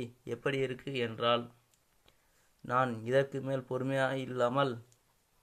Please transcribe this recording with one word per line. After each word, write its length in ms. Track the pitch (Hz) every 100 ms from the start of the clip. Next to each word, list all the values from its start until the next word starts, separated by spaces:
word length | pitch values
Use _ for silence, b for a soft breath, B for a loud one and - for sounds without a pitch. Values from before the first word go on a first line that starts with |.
| 117 -
எப்படி 340 | - 117 143 135
இருக்கு?" 360 | 131 127 - 135
என்றாள். 480 | 117 113 120 120 120 - _ _ _ _ _ b b b b b
நான் 400 | 120 123 127 113
இதற்கு 380 | 113 135 139 135
மேல் 260 | 131 135 127
பொறுமையா 420 | 127 131 135 131
இல்லாமல் 720 | 135 127 127 120 135 139 117 - _ _ _ _ _